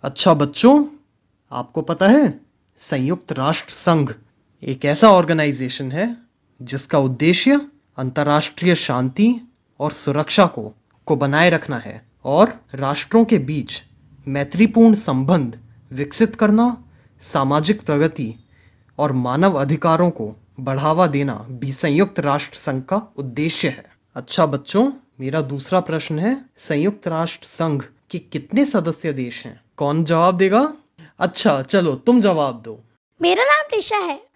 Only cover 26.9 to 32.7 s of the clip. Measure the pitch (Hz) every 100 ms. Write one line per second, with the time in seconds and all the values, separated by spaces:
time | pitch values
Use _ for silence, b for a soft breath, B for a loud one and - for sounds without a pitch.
26.9 | 208 180 160 165 - - - 165 143 -
27.9 | _ _ 175 - 151 - 208 285 226 165
28.9 | 160 165 135 123 - 117 - _ - 143
29.9 | 156 160 165 175 180 190 208 294 302 _
30.9 | _ b b 185 - 214 143 131 202 175
31.9 | 131 226 247 202 165 143 117 113